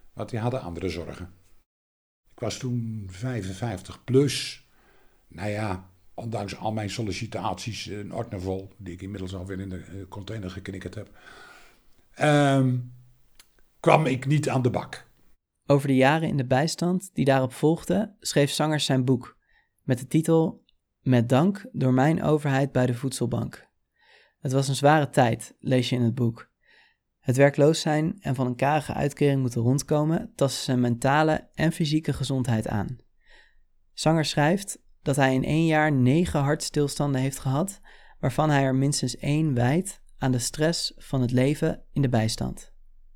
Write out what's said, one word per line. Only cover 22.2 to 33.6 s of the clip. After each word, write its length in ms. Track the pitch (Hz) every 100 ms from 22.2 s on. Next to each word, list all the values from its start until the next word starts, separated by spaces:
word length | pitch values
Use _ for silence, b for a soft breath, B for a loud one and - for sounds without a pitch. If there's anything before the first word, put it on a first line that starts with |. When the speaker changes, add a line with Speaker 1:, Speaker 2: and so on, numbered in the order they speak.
Speaker 2:
overheid 480 | - 151 147 135 139
bij 140 | 131 123
de 80 |
voedselbank. 760 | 120 135 - 120 117 117 - - _ _ b b b b b
Het 120 | 127
was 160 | 135 139
een 80 | 127
zware 340 | 139 156 139
tijd, 460 | - 123 113 - _
lees 300 | - 127 120
je 60 | 127
in 60 |
het 140 | 117 123
boek. 340 | 120 117 - _ b b b b _ _
Het 160 | - 127
werkloos 440 | 139 147 143 160
zijn 380 | 160 151 160 -
en 160 | 139 131
van 120 | 127
een 80 | 123
karige 380 | 139 151 -
uitkering 480 | - 143 - 143 139
moeten 200 | 127 120
rondkomen 680 | 117 139 - 151 151 165 - -
tastte 280 | 139 -
zijn 160 | - 127
mentale 680 | 120 120 135 147 156 - -
en 180 | - 160
fysieke 420 | - 151 156 156
gezondheid 540 | 139 135 135 120 110 -
aan. 300 | 107 - 123 _ b b b b b